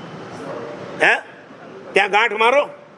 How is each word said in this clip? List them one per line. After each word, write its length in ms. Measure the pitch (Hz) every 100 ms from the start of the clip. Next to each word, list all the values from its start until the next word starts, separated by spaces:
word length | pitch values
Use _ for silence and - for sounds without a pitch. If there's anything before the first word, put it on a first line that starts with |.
| - - - - - - - - - -
હે? 180 | 165 233 - - - - - - -
ત્યાં 180 | 196 202
ગાંઠ 220 | 208 233
મારો 340 | 208 226 277 269 - -